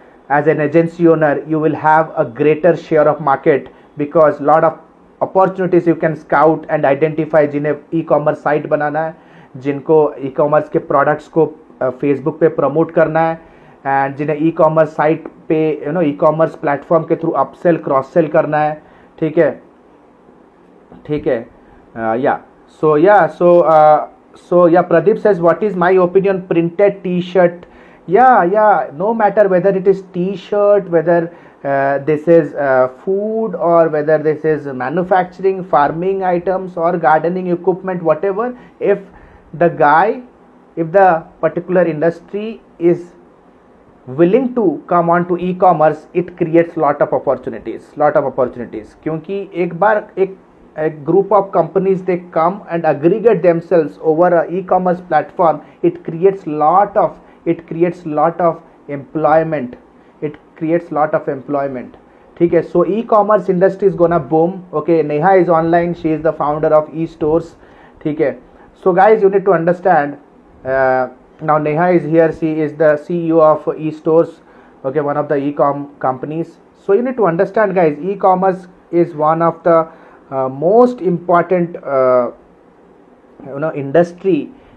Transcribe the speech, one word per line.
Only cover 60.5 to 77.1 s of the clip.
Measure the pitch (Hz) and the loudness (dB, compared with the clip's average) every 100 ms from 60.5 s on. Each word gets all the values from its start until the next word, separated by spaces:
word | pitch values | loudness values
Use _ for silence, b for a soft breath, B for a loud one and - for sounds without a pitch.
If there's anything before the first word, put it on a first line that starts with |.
| - | -8
creates | 160 170 170 | -2 -2 -2
lot | 147 151 | -2 0
of | 151 156 | 0 -4
employment. | 135 135 143 139 127 101 - b b b - | -8 -6 -4 -4 -8 -12 -20 b b b -2
ठीक | 170 | 0
है, | 170 156 | 2 0
so | 175 160 | 0 0
e-commerce | 208 226 214 202 208 190 | -2 0 2 4 0 0
industry | 180 190 190 196 | 2 0 2 0
is | 165 | 2
gonna | 170 170 | 0 0
boom. | 135 160 170 190 - | 0 0 0 -4 -8
Okay, | 151 151 165 | -6 0 0
Neha | 147 147 180 | 0 0 2
is | 190 170 | 4 4
online, | 160 165 170 175 | 2 2 0 0
she | 165 156 | -4 -4
is | 156 | -2
the | 160 | -2
founder | 151 147 151 156 | -2 -4 -2 2
of | 151 151 | 2 0
e-stores. | 156 160 - 151 165 160 - B B B - | -6 -10 -4 -2 -2 -4 -14 B B B -10
ठीक | 156 151 | -6 -2
है, | 143 120 - B B _ | -2 -4 -14 B B _
so | 190 | 0
guys, | 185 208 220 | 4 4 4
you | 196 | 2
need | 196 | 2
to | 196 | 2
understand, | 170 170 175 190 165 143 143 - _ _ - | 0 0 0 2 2 0 -8 -20 _ _ -12
uh, | 131 135 131 127 127 - _ - | -4 0 2 0 -2 -8 _ -8
now | 156 151 | -2 0
Neha | 151 151 180 | 0 0 2
is | 175 | 0
here, | 147 165 160 | 2 2 2
she | 151 160 156 | 0 -4 -2
is | 147 | -4
the | 147 156 147 | 0 0 0
C | - 175 165 | -4 -4 0
E | |
O | 160 | 4
of | 156 151 165 143 | 4 2 -2 -6
e-stores, | 156 156 165 160 165 - b b b b | -8 -6 0 2 2 -6 b b b b
okay, | 135 147 | -6 -4
one | 143 147 | -2 -4
of | 147 | -2
the | 143 | -4
e-com | 143 143 143 143 143 - | -4 -2 -2 -2 -8 -6
companies. | 135 131 147 160 160 - _ _ | -6 -4 -8 -8 -10 -14 _ _
So | - | 0
you | 202 | 0
need | 247 | 0